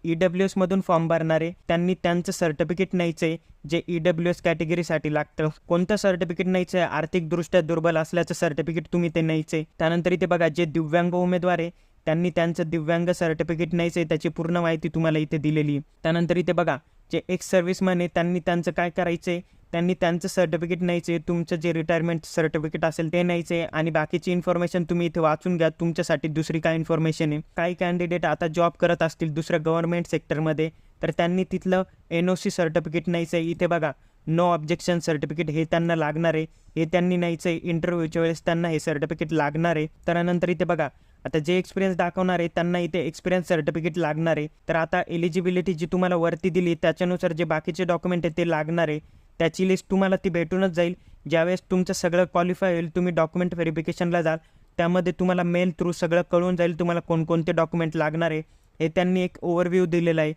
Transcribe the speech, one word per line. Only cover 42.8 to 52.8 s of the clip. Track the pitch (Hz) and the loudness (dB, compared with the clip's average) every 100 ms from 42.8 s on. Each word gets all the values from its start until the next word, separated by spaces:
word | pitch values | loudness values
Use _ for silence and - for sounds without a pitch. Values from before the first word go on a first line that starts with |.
| 170 175 | -2 -2
एक्सपिरियन्स | 165 - 180 185 165 | -4 -6 -2 -2 0
सर्टिफिकेट | 165 147 160 170 170 | 0 0 -2 -4 -2
लागणार | 151 151 165 151 | -2 0 0 0
आहे. | 151 _ - | -2 _ -2
तर | 165 | 0
आता | 165 185 - | 0 -2 -2
एलिजिबिलिटी | 170 170 180 180 180 180 | -2 0 0 0 0 0
जी | 156 175 | -4 -2
तुम्हाला | 180 180 175 | 0 2 2
वरती | 165 165 190 | 0 0 0
दिली | 175 175 | 2 0
त्याच्यानुसार | 165 165 160 180 180 175 | 2 0 2 -2 0 0
जे | 165 | 0
बाकीचे | 165 156 180 170 | 0 -2 -2 -4
डॉक्युमेंट | 175 170 180 175 165 | -2 0 0 0 0
आहे | 160 | 0
ते | 170 | 0
लागणार | 156 156 170 156 | 0 0 0 0
आहे, | 151 - - _ - | -2 -8 -20 _ -2
त्याची | 165 175 185 | 0 2 2
लिस्ट | 185 - | 2 2
तुम्हाला | 190 190 190 | 2 2 2
ती | 190 | 0
भेटूनच | 170 160 190 190 | -2 0 0 0
जाईल. | 165 170 180 - - 143 | 2 0 -2 -14 -16 0
ज्यावेळेस | 160 170 185 - | 2 2 0 0
तुमचं | 185 185 | 0 0
सगळं | 185 175 175 | 0 2 2
क्वालिफाय | 180 175 175 185 190 | 2 2 0 0 0
होईल | 170 | 0